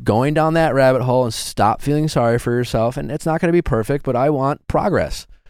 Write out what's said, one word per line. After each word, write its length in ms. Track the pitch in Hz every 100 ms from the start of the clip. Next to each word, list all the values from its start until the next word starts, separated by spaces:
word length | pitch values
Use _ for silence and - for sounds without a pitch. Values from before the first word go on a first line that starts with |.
going 320 | - 107 135 156
down 180 | 156
that 220 | 165 160 131
rabbit 260 | 131 127
hole 220 | 127 127
and 100 | 123
stop 480 | - - - 104 -
feeling 260 | 139 147 156
sorry 300 | - 120 117
for 140 | -
yourself. 460 | 120 123 117 117 127
And 140 | 139
it's 140 | 151 170
not 160 | 160
gonna 100 | 170
be 120 | 175
perfect, 420 | - 113 113 139 -
but 100 | 120
I 140 | 139
want 380 | 143 135 147 -
progress. 580 | 151 214 139 80 - - -